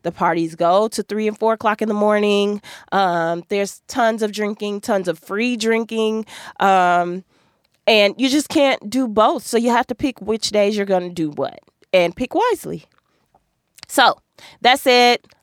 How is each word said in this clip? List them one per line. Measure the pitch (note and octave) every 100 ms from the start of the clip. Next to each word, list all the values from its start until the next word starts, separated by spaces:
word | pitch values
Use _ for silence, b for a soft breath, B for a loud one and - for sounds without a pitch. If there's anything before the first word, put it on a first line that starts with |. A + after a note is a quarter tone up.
The | E3+
parties | - F3+ E3 E3 E3+
go | E3+ F#3+ A3
to | -
three | - G#3 G#3+
and | G#3
four | A3
o'clock | A3 A3 G#3+
in | A3
the |
morning. | G#3 G#3 G#3 G#3 G3+ G3+ G#3 B B B
Um, | G3 F#3 E3+ E3 E3+ -
there's | G3+ G3 - -
tons | B3+ A3+ A3
of | G#3+
drinking, | G3+ G#3 G#3+ G#3 G#3
tons | B3 G3+ F3+
of | D#3+
free | - G3+ B3 A#3+
drinking. | A3 A3+ A3 A3+ A3 A3 A3 B B -
Um, | G3 F#3+ F3+ F3 F3 F#3 - _ _ _ _ _ -
and | G#3+ G3+ -
you | C4
just | D4 -
can't | D#4 C#4 - G#3
do | B3 B3+
both. | G#3 G#3+ B3 -
So | A#3
you | A#3
have | A#3 -
to |
pick | - C#4 -
which | G3 A3 -
days | G#3 G3+ G#3+
you're | G3
gonna | F#3 F3
do | F3 D#3
what | D3 C3 - _ _ -
and | F#3 E3+ -
pick | B3+
wisely. | F4+ B4 G4 - D#3+ _ _ _ _ _ _ _ _ _ - -
So | - A#3 - _ _ B B
that | A#3+ C4+
said, | C4+ B3 A#3+ A#3+ _ _